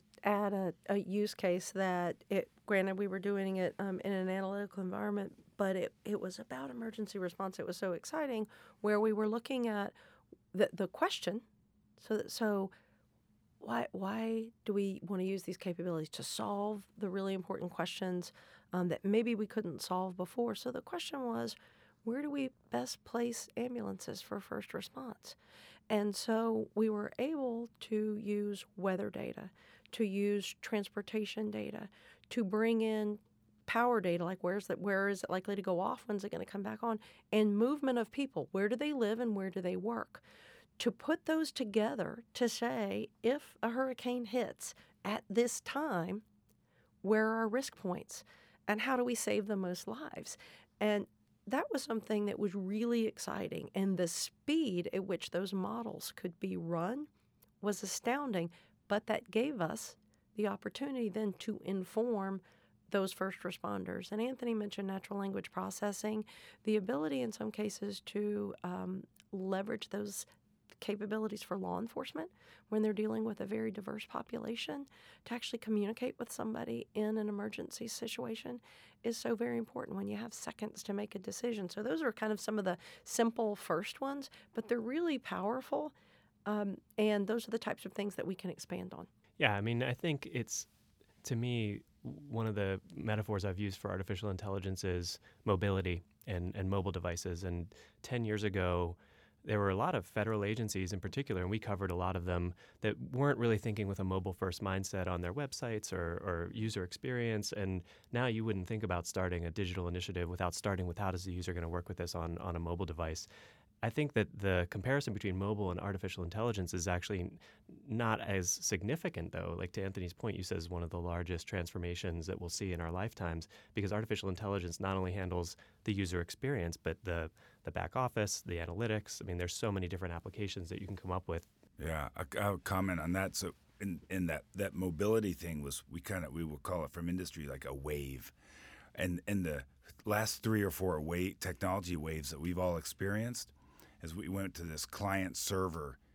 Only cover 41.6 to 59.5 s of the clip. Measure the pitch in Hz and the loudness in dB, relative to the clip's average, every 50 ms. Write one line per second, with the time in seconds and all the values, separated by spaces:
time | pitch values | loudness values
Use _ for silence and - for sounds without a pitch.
41.6 | 262 214 196 220 208 226 285 233 175 - - 233 233 _ - - 247 233 - - | -2 2 4 4 4 4 4 0 -2 -2 -4 -6 -10 _ -2 2 2 2 2 2
42.6 | - 233 262 247 214 196 196 208 220 - _ _ - 233 262 294 - - - - | 0 0 2 0 0 0 0 -2 -2 -4 _ _ 2 4 4 2 0 -6 -6 -2
43.6 | - 233 233 247 262 262 254 - - 247 247 247 240 208 208 254 220 - - - | -2 0 2 2 0 0 0 -2 -2 0 0 0 0 0 0 2 2 0 -2 -6
44.6 | - - - - - - _ _ - 190 208 - - - 196 220 240 240 - - | -10 -10 -10 -12 -18 -20 _ _ -4 -2 -2 -2 -2 2 4 4 4 4 2 -2
45.6 | - - - 277 302 311 - 175 160 185 185 214 214 _ _ _ _ _ _ _ | -6 -4 -2 0 0 2 2 2 2 0 -2 -4 -6 _ _ _ _ _ _ _
46.6 | _ _ _ _ _ _ _ _ - 190 220 214 220 220 220 226 226 220 208 254 | _ _ _ _ _ _ _ _ 2 4 6 6 6 6 4 4 2 2 2 2
47.6 | 269 - - - - 190 180 - - - - - - - - - - - - - | 0 -2 -4 -6 -4 -2 -2 -2 -4 -8 -12 -14 -14 -16 -20 -20 -20 -20 -20 -6
48.6 | _ - 208 214 214 262 262 247 247 247 247 226 - - 208 208 202 202 214 196 | _ 0 2 2 2 2 4 4 4 2 2 2 2 2 4 4 2 2 0 0
49.6 | 190 180 180 175 - - 220 247 311 - - - - - - - - - - - | 0 0 -2 -2 -4 -6 -6 -6 -8 -10 -10 -10 -10 -10 -12 -12 -14 -18 -20 -20
50.6 | - - _ - 208 214 208 208 196 - _ _ _ _ _ _ _ - 226 277 | -20 -20 _ 2 4 4 4 4 2 -2 _ _ _ _ _ _ _ 0 0 0
51.6 | 392 587 466 277 - - 233 220 208 - 220 208 208 208 - - - 202 175 202 | 2 2 0 0 0 0 -2 -2 0 2 2 2 2 2 2 0 0 0 0 0
52.6 | 190 185 202 214 233 233 240 233 226 214 - - - - - - 190 - - 80 | -2 0 0 0 2 4 4 4 4 2 0 -2 -4 -4 -4 -2 -2 -4 -4 -6
53.6 | - - - 196 190 196 190 170 185 170 - - - - - _ _ - 294 320 | -6 -2 0 2 4 4 4 4 2 2 0 -2 -4 -4 -6 _ _ 2 2 4
54.6 | 320 247 185 175 175 - - 185 190 202 190 165 - - - 170 190 185 196 196 | 4 4 2 0 0 0 0 -2 0 0 -2 -2 -2 -2 -2 0 0 0 0 0
55.6 | 185 202 220 233 233 226 - - - - - - - 180 170 - - 190 185 180 | 0 0 -2 -2 -4 -4 -6 -6 -8 -10 -8 -6 -6 -6 -4 -4 -4 -2 -2 -2
56.6 | 170 165 170 165 165 185 233 285 302 - _ _ _ _ _ _ _ - _ _ | -2 0 0 2 2 0 0 -2 -6 -8 _ _ _ _ _ _ _ -20 _ _
57.6 | - 202 208 196 - 185 - - - 233 247 285 294 269 214 185 170 170 170 - | -2 0 0 0 -2 -4 -4 -2 0 0 0 2 0 0 0 0 0 -2 -4 -10
58.6 | - - _ _ _ - 208 208 - - 214 - - - 180 214 240 294 | -20 -20 _ _ _ 0 0 0 2 2 0 0 -2 0 2 2 2 2